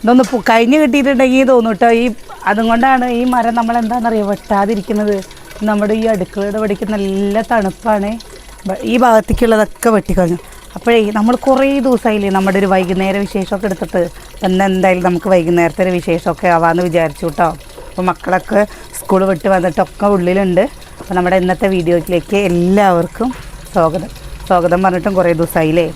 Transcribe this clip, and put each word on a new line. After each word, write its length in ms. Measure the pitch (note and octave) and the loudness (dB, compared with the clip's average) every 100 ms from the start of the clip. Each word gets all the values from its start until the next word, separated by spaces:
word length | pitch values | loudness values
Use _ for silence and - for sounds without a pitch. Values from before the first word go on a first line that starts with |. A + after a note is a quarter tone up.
ഇതൊന്ന് 220 | G#3+ B3+ A#3 | 4 4 4
പു-, 120 | A#3+ A3+ | 0 2
കഴിഞ്ഞ് 280 | A3+ A#3 D4+ | 2 4 4
കിട്ടിയിട്ടുണ്ടെങ്കിൽ 640 | D4+ C#4+ C4+ B3+ C4 C4 C4 | 4 2 2 2 2 4 4
തോന്നും 220 | B3 A3+ G3+ | 4 2 2
ട്ടോ. 80 | A#3 A#3 | 2 4
ഈ, 20 | A#3+ - - - - | 0 -4 -14 -8 -2
അതും 160 | G#3 A3+ | 0 2
കൊണ്ടാണ് 340 | A#3 C4+ C4 B3 A#3+ | 2 2 2 0 -2
ഈ 20 | B3+ | 0
മരം 200 | B3 A3+ A#3 | 0 0 -2
നമ്മൾ 140 | A3+ A#3 | -2 -2
എന്താണെന്നറിയോ 420 | A3 B3 A3+ A3 G3+ | -2 -2 -2 -2 -2
വെട്ടാതിരിക്കുന്നത്. 840 | G3 - G3+ G3+ G#3+ F#3 G#3 G#3 G3 F#3 - - - G#3 | -4 -2 -2 0 -2 -2 -2 0 -2 -6 -18 -20 -6 -2
നമ്മുടെ 240 | G#3 G#3 A3 | 0 0 0
ഈ 20 | A3+ | 0
അടുക്കളയുടെ 440 | G#3 F3+ - G3+ G#3+ | 0 -2 -4 -4 -4
ഇവിടേക്ക് 260 | G#3+ G3+ G#3+ | -4 -4 -4
നല്ല 480 | G#3+ G3 F#3+ G3+ G#3 A3 | -4 -2 -2 0 -2 0
തണുപ്പാണ്. 580 | A#3 G3 - A#3 G#3+ G3+ A3+ - - - - F#3 | -2 -2 -4 -2 -2 -2 -8 -14 -20 -20 -14 -10
ബ-, 120 | F#3+ A3 | -6 -2
ഈ 20 | A#3 | 2
ഭാഗത്തേക്കുള്ളതൊക്കെ 840 | B3 A3 - A3 A#3 G#3+ G#3 - A#3 G#3+ | 4 4 2 0 2 2 0 0 0 0
വെട്ടിക്കളഞ്ഞു. 420 | F#3 F3+ F3 E3+ - - - F#3+ | 0 0 0 -2 -8 -20 -16 -6
അപ്പോഴേ 220 | A#3 A#3 G#3 G#3+ | 2 2 2 0
നമ്മൾ 160 | G#3+ B3 C4+ | 0 0 2
കുറേ 220 | C4+ C#4 C#4 C4 | 2 2 0 0
ദിവസമായില്ലേ 440 | A#3+ A#3 G#3+ G3+ F#3+ | 0 0 0 0 0
നമ്മുടെ 220 | F#3+ G3 | 0 0
ഒരു 60 | G3 | 2
വൈകുന്നേര 420 | F#3+ F#3 F#3 F#3+ G3 G3+ | 2 0 -2 -2 -2 -4
വിശേഷമൊക്കെ 400 | G3+ F#3 G3 G#3 | -4 -4 -4 -4
എടുത്തിട്ട്. 340 | F#3 F3 F#3 E3 - - - F#3+ | -4 -4 -2 -4 -6 -20 -6 -2
ഇന്ന് 160 | F#3 G3 | 0 0
എന്തായാലും 340 | F#3 F#3+ F3+ F3+ | 2 2 2 0
നമുക്ക് 200 | F3 G3 | 0 2
വൈകുന്നേരത്തെ 480 | F#3 E3 F3 E3 D#3+ F#3 | 2 2 2 0 0 -2
ഒരു 60 | F3+ | -2
വിശേഷമൊക്കെ 500 | E3+ E3+ F3+ D#3 F#3 E3 | -2 -2 -2 -2 0 2
ആവാമെന്ന് 260 | E3 E3+ F3+ | 2 2 0
വിചാരിച്ചു 380 | E3 D#3+ C#3 E3+ D#3 | 0 0 -4 -8 -2
ട്ടോ. 100 | E3+ D#3 - - - | -2 -2 -16 -18 -14
അപ്പോൾ 140 | - F#3 | -4 -4
മക്കളൊക്കെ 500 | - - F#3 - G#3+ G#3 - - - | -4 -2 -2 0 0 0 -6 -16 -14
സ്കൂൾ 220 | - F#3+ F#3+ | -2 0 2
വിട്ട് 200 | E3+ G3 | 0 0
വന്നിട്ടൊക്കെ 520 | F#3+ F3+ D3+ F3 - G3+ | 0 0 -2 -4 -2 0
ഉള്ളിലുണ്ട്. 500 | G3 F3 F#3+ G3 F3 B3 - - - | 2 2 0 2 0 0 -6 -20 -20
അപ്പോൾ 140 | - F3+ | -4 -2
നമ്മുടെ 180 | F3+ F#3 | 2 2
ഇന്നത്തെ 260 | F3+ F#3 G3 F#3+ | 0 0 0 0
വീഡിയോയിലേക്ക് 600 | E3 F3 D#3+ F3 - G3+ G3+ | 0 0 0 -4 0 -2 0
എല്ലാവർക്കും 800 | F3 F3+ G3 G3 F3 E3+ - A#3+ - - - - | 0 2 4 4 2 -2 -4 -6 -6 -16 -18 -6
സ്വാഗതം. 380 | G3 D#3+ E3+ F#3 - - - - | 0 0 -2 -8 -14 -16 -16 0
സ്വാഗതം 300 | F3+ E3+ F3 | 0 2 2
പറഞ്ഞിട്ടും 300 | F#3+ F3+ G#3 F#3 | 2 0 -2 0
കുറേ 140 | F3 E3 | 0 0
ദിവസമായില്ലേ. 460 | E3 E3+ D#3+ D#3+ E3 | 0 0 0 0 -2